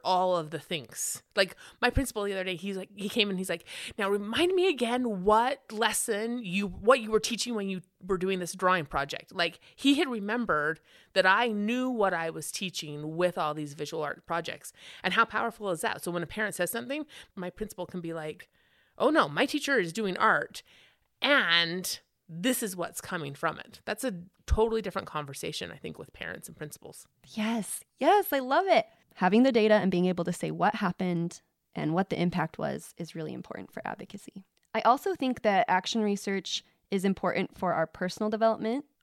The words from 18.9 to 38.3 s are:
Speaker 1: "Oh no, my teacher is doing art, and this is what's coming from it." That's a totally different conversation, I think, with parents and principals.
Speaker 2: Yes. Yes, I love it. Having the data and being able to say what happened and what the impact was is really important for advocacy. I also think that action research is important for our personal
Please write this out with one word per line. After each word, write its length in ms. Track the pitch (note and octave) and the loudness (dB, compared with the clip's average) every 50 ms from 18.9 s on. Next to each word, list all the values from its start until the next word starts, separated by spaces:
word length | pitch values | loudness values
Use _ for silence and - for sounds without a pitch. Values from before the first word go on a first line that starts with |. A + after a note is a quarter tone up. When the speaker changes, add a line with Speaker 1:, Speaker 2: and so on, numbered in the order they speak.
| _ - | _ 2
Speaker 1:
"Oh 100 | F#3+ B3+ | 4 4
no, 220 | D4+ D#4+ G#3+ D3 | 6 6 4 2
my 160 | C#3+ E3 B3 | 2 0 0
teacher 320 | - - D4 - - C#4 B3 | 0 0 -4 0 2 2 2
is 160 | F3+ E3 E3 | 2 0 -2
doing 240 | G#3+ A3 G3 F3+ - | -2 -2 -2 0 2
art, 440 | - - F3+ D3 - - - - - _ - - - _ _ _ _ _ _ _ - | 4 4 4 4 2 -4 -10 -16 -18 _ -20 -20 -20 _ _ _ _ _ _ _ 2
and 760 | B3+ C#4+ C4+ G#3+ F3 E3+ E3+ E3+ E3 E3+ F#3 F3+ - - - _ _ _ _ _ _ | 4 4 4 6 6 6 4 4 2 0 -4 -4 -6 -6 -8 _ _ _ _ _ _
this 320 | E3 E3 F3 C4 B3+ - | -12 -2 0 0 0 2
is 140 | A#3+ G3+ F#3 | -2 -4 -4
what's 260 | F3+ E3+ - - - | -6 -8 -8 -8 -12
coming 340 | - - F#3+ F3 D3+ C#3+ C#3 | -10 -8 -6 -6 -6 -6 -8
from 220 | - - D#3+ - - | -4 -4 -4 -4 -4
it." 200 | - - - - _ | -12 -18 -18 -14 _
That's 180 | - G#3 - - | -6 -6 -4 -4
a 180 | C4 G3 E3+ F3 - _ _ _ | -4 -4 -6 -12 -16 _ _ _
totally 360 | - - - A3 A3+ A3 A3+ G3+ | 0 2 4 4 2 2 -2 -2
different 240 | G3+ - - - | -2 -6 -6 -8
conversation, 640 | - - D3+ D3 C3+ C#3 - - E3 D#3 - - E2+ | -6 -8 -8 -8 -6 -10 -8 -8 -8 -6 -6 -8 -10
I 60 | - | -10
think, 200 | - - - - | -12 -12 -12 -12
with 160 | - - - _ | -12 -16 -18 _
parents 360 | - - D#2+ F#2 - - - | -12 -10 -10 -10 -10 -12 -16
and 80 | E3 | -14
principals. 500 | - D#3 D3 - - - D3+ - - - _ _ _ _ - - | -14 -14 -14 -14 -16 -18 -18 -18 -18 -20 _ _ _ _ -14 -6
Speaker 2:
Yes. 500 | A3 G#3+ A3 A3+ A#3 F#3+ - - - - _ _ _ | -4 -4 -2 -2 -4 -4 -6 -10 -12 -12 _ _ _
Yes, 340 | B3+ D4+ F#4+ G#4 F#4 - D4+ | 2 4 4 4 2 0 -2
I 80 | C#4 | -2
love 260 | C4 B3+ C4+ D#4+ F#4+ | -2 2 0 2 4
it. 200 | F#4+ E4+ A#3+ - - _ _ _ _ _ | 4 4 4 4 0 _ _ _ _ _
Having 300 | - F#3+ F#3 F#3+ A3+ B3+ | 0 2 4 6 6 6
the 80 | C4+ A#3+ | 6 6
data 220 | A#3 G#3 G#3+ G#3+ | 6 6 6 6
and 160 | G#3+ - F#3+ F3+ | 6 4 2 2
being 140 | F3 F3+ | 2 2
able 180 | F3+ F#3 F3+ E3+ | 2 2 0 -2
to 80 | E3+ F3 | -2 -2
say 180 | - - D#3 | -4 -4 -6
what 260 | D#3 E3 E3+ G3+ G#3+ | -2 0 0 0 0
happened 640 | G#3+ G3+ E3+ F3 - F#3+ F3+ F3 E3+ E3+ E3+ - - _ _ _ _ _ _ _ | 0 -2 -4 -2 -2 -2 -2 0 0 -2 -2 -4 -10 _ _ _ _ _ _ _
and 200 | E3+ D3+ D3 D#3+ | -4 -2 0 2
what 160 | F3+ F#3+ - | 0 0 0
the 100 | - - | 0 0
impact 380 | F3 F3+ - F3+ D#3 D#3+ - - | 0 0 2 0 -2 -2 -2 -4
was 360 | - D3 C#3 D3 - - - | -4 -4 -4 -6 -10 -14 -12
is 180 | - E3+ D#3+ - | -12 -12 -12 -10
really 180 | E3 D#3+ D#3 B2+ | -10 -8 -8 -8
important 400 | B2+ - - - - - - - | -10 -12 -12 -14 -14 -14 -14 -14
for 80 | - - | -10 -8
advocacy. 600 | - - - - - - G3+ - - _ G3 F#3+ _ _ _ _ _ _ | -8 -8 -10 -12 -16 -16 -18 -18 -16 _ -18 -20 _ _ _ _ _ _
I 60 | - - | 0 4
also 320 | - B3 C#4+ - G4 F#4 | 4 4 4 2 -4 -4
think 280 | - C#4 C4 B3 - - | -2 -2 -2 -2 0 0
that 240 | G#3+ G3+ F#3 - - | 2 4 4 4 4
action 320 | F#3 F#3 F#3 - - A#3 | 2 0 0 0 -2 0
research 640 | G#3+ G#3 G3+ G3 - - G3 G3 F#3 - - - - _ _ _ _ _ | 0 0 0 -2 -2 -4 -4 -4 -4 -6 -8 -8 -8 _ _ _ _ _
is 140 | - G3 F3+ | -2 0 2
important 520 | G3 F#3+ - - F3+ - - F#3+ - - - | 2 2 2 0 0 0 0 -2 -4 -6 -4
for 160 | - F3+ E3 | -2 0 2
our 120 | - E3 | 0 0
personal 440 | - _ - F#3 F3+ - - G#3+ G#3+ | -2 _ -6 -6 -6 -4 -2 -2 -2